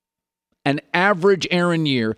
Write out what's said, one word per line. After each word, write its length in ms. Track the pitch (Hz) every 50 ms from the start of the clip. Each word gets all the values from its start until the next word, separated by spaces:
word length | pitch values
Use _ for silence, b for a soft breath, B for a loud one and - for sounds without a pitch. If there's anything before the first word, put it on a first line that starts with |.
| _ _ _ _ _ _ _ _ _ _ _ _ -
an 160 | 139 139 151 - _ -
average 520 | 175 185 202 208 170 156 202 196 165 - -
Aaron 340 | 175 175 175 175 170 160 156
year. 300 | 147 135 123 113 110 110